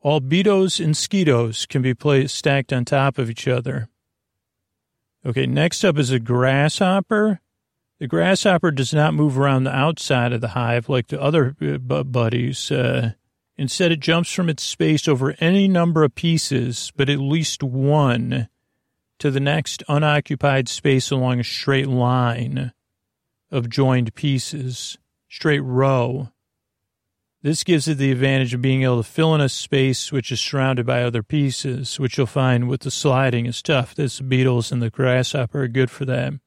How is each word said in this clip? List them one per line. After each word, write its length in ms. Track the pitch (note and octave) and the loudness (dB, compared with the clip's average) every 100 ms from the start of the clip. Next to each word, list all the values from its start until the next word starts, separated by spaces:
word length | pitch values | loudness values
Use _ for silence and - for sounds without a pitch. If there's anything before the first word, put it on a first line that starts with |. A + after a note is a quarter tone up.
All 200 | D3 D3+ | 2 0
beetos 600 | C3 E3+ G3 G3 F#3+ - | 2 2 4 4 2 0
and 120 | D#3 | -2
skeetos 720 | D3+ - G3 E3 A#2+ A#2 A2 - | -2 0 0 4 2 2 -4 -4
can 140 | C#3 | -2
be 100 | B2+ | -2
pla-, 340 | B2 D3+ C#3 C#3 | 0 2 2 2
stacked 440 | - D#3 C#3 B2+ | -2 0 0 0
on 120 | C3 | -4
top 340 | A#2+ C#3 C#3 C3+ | 0 0 0 0
of 100 | A#2+ | -6
each 180 | A#2 - | -4 -2
other. 420 | B2 A#2+ C3+ A2 _ _ _ _ _ _ _ _ _ _ _ _ _ - | -2 -2 -8 -8 _ _ _ _ _ _ _ _ _ _ _ _ _ -6
Okay, 180 | A#2+ | -2
next 400 | C3 C3 E3+ - | 0 0 0 2
up 140 | G3+ D3+ | 0 2
is 120 | C3 | 0
a 80 | B2+ | 0
grasshopper. 1200 | A2+ B2 B2+ C3+ D3 - F#3+ F#3+ F#3 G#3+ G#3+ F#3+ _ _ _ _ _ _ | 0 0 2 4 2 2 2 2 0 0 2 0 _ _ _ _ _ _
The 80 | C3+ | -4
grasshopper 640 | E3 E3+ F#3+ G#3+ F3 F3 | 0 2 2 4 4 2
does 240 | C#3 B2+ | 0 0
not 180 | D#3 D3+ | 2 2
move 240 | D3+ D3+ C3 | 2 0 2
around 280 | C#3 C3 | 2 2
the 100 | C3 | 0
outside 580 | C3+ C#3+ - - C3 A#2+ | 0 0 -2 0 0 2
of 80 | A#2+ | -2
the 80 | A#2 | -4
hive 400 | B2 A#2 A#2+ A#2 | -2 0 -2 0
like 200 | C3 A2+ | -2 -2
the 120 | C#3+ | -2
other, 360 | C#3 D#3+ C3 C#3+ | 0 2 0 -2
uh, 180 | D3+ C#3+ | -4 -4
bu-, 260 | B2 C#3+ | -4 -4
buddies. 680 | C#3 B2 A2+ A#2+ B2 C3+ - | -2 0 0 0 -2 -4 -4
Uh, 420 | C#3 B2+ B2+ A2+ - _ _ _ - | -2 0 0 -2 -6 _ _ _ -8
instead, 340 | C#3 - F3+ | -6 0 0
it 80 | E3 | 0
jumps 340 | C#3 E3 F3 | 0 0 0
from 160 | - F3 | -2 -2
its 140 | D3 | -2
space 460 | - - D#3+ D#3 - | -8 -2 0 2 2
over 260 | C3+ C3+ D3+ | 0 0 0
any 260 | E3 G3 G3 | 2 4 4
number 380 | F3+ E3+ D#3+ | 4 2 2
of 100 | D3+ | 2
pieces, 760 | - E3+ E3 - C3 B2 A#2+ - - | 2 0 0 0 -2 -2 -6 -10 -2
but 120 | C#3 | 0
at 100 | C#3+ | 0
least 440 | C#3 D#3+ D3+ - | 0 -2 -2 -4
one, 840 | C#3 B2+ C#3 D3+ C#3 A#2+ B2 B2+ A2 _ _ _ _ _ _ _ | -4 0 2 4 4 2 -2 -4 -6 _ _ _ _ _ _ _
to 140 | D3 | -2
the 80 | C3+ | 0
next 420 | C#3 D#3 - - - | 0 -2 -4 -10 -2
unoccupied 800 | D3 D3+ D3 - C#3+ C#3+ C3+ B2 | 0 2 2 0 -2 2 2 -2
space 420 | - D3 C3 - | -2 2 2 2
along 300 | C#3 B2+ B2 | -2 0 0
a 40 | |
straight 440 | A#2 - - C3+ C3+ | -2 -4 0 0 2
line 840 | B2+ B2 B2+ B2 A#2 A#2 C3 B2 _ _ _ _ _ _ _ _ | 0 2 2 0 0 -4 -6 -8 _ _ _ _ _ _ _ _
of 180 | C#3 A#2 | -4 -4
joined 460 | A2+ C3+ B2+ A#2 | 0 2 2 0
pieces, 840 | - D3 C3+ - D3+ B2+ B2 - - _ _ _ | -2 -2 -2 -4 -8 -8 -10 -12 -14 _ _ _
straight 300 | - E3 C#3+ | -6 -2 0
row. 720 | C3+ B2+ C3+ C3+ A#2+ C3 B2+ _ _ _ _ _ _ _ _ _ _ _ | 0 2 2 2 0 -4 -8 _ _ _ _ _ _ _ _ _ _ _
This 220 | C#3+ D#3 | -4 -2
gives 240 | - E3 D#3 | 2 2 2
it 100 | C#3+ | 0
the 140 | C3+ | 2
advantage 420 | B2+ C3+ C3+ B2+ | 2 2 2 0
of 80 | B2 | 0
being 200 | C3 C3 | 0 2
able 200 | C3 B2 | 2 2
to 60 | A2 | 0
fill 260 | - D#3+ | 0 2
in 60 | D#3 | 4
a 80 | C#3 | 2
space 640 | - - C#3 C3+ B2+ - | -2 -2 0 2 0 -2
which 180 | C#3 A2+ | -6 -4
is 100 | A#2+ | -6
surrounded 460 | - C#3+ C3+ B2+ A#2 | -4 0 0 0 0
by 160 | B2 | 0
other 220 | B2 A#2 | 0 -2
pieces, 760 | G#2 D3+ C#3 B2 C#3 B2+ C3 - | -2 0 0 -2 -6 -6 -8 -4
which 180 | C3+ - | -4 0
you'll 100 | B2 | -2
find 420 | - C3 B2 B2 | 2 2 2 0
with 140 | C3 | -4
the 100 | - | -6
sliding 540 | - D3 C3 C3+ A#2+ A#2+ | -2 0 2 2 0 -4
is 140 | A#2+ | -6
tough. 340 | - C#3+ A#2+ | 0 0 0
This 260 | - C#3+ - | -4 -6 -4
beetles 500 | C3 C3 C3 B2 A2+ | -2 2 2 2 0
and 100 | B2 | -2
the 100 | A#2 | -4
grasshopper 720 | - C3 B2+ B2 D3 A#2+ D3 | -2 0 2 0 -2 -4 -4
are 60 | C3 | -2
good 220 | A#2+ C3 | 0 -2
for 140 | - | -2
that. 300 | C3+ B2+ C3+ C#3+ | -4 -4 -4 -8